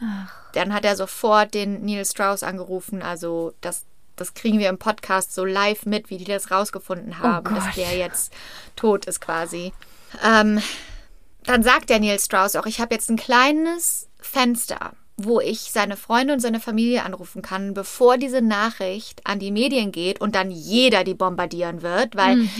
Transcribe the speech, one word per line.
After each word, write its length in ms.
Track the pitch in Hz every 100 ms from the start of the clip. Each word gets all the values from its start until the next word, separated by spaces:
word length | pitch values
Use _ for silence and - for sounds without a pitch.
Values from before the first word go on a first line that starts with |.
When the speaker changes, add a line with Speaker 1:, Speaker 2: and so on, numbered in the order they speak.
Speaker 1:
Ach. 320 | 226 202 190 - -
Speaker 2:
Dann 200 | - 185
hat 120 | 208 202
er 100 | 196
sofort 580 | 190 - 226 214 214
den 300 | 208 202 202 202
Neil 200 | 202 196
Strauss 380 | - 196 202
angerufen. 580 | - 185 180 185 180 190
Also 520 | 175 170 170 165 165 -
das, 220 | 175 196 - - - -
das 160 | 180
kriegen 260 | - 233 214
wir 100 | 196
im 100 | 185
Podcast 540 | 220 214 - 190 185
so 120 | - 190
live 400 | 190 202 214 208
mit, 240 | 214 -
wie 80 | 185
die 80 | 180
das 260 | 202 -
rausgefunden 640 | 190 208 240 - 180 165 170
Speaker 1:
Oh 40 |
Speaker 2:
haben, 320 | 202 175 - 214
dass 100 | 190
Speaker 1:
Gott. 100 | 185
Speaker 2:
der 180 | 175 180
jetzt 360 | 175 - - - - - - -
tot 300 | 220 202 185
ist 160 | -
quasi. 500 | - 165 170 175 180 - - - - - 214
Ähm, 340 | 220 214 208 - - - - - - - -
dann 200 | - 247
sagt 260 | 226 277 -
der 100 | 226
Neil 200 | 214 202
Strauss 360 | - 202 196 151
auch, 80 | 220
„Ich 160 | 220
habe 120 | 233
jetzt 160 | 226 -
ein 60 | 226
kleines 960 | - 240 262 302 320 339 - - - -
Fenster, 720 | - 269 247 233 - - 85 - - -
wo 240 | 202 226
ich 200 | 151 220 -
seine 240 | 226 202 196
Freunde 360 | - 233 269
und 80 | 285
seine 180 | 240 226
Familie 440 | - 214 233 240
anrufen 380 | - 185 180 -
kann, 320 | - 190 196
bevor 440 | 196 190 - 247 254
diese 240 | 269 254
Nachricht 800 | 233 208 220 226 185 196 - - -
an 140 | 202
die 120 | 196
Medien 400 | 202 262 262 208
geht 280 | 170 175 196
und 160 | 208 202
dann 160 | 190
jeder 520 | 170 156 220 262 214 185
die 80 |
bombardieren 680 | 185 185 180 175 170 170 170
wird“, 340 | 170 180 247 202
weil 160 | 190 247
Speaker 1:
Hm, 140 | 226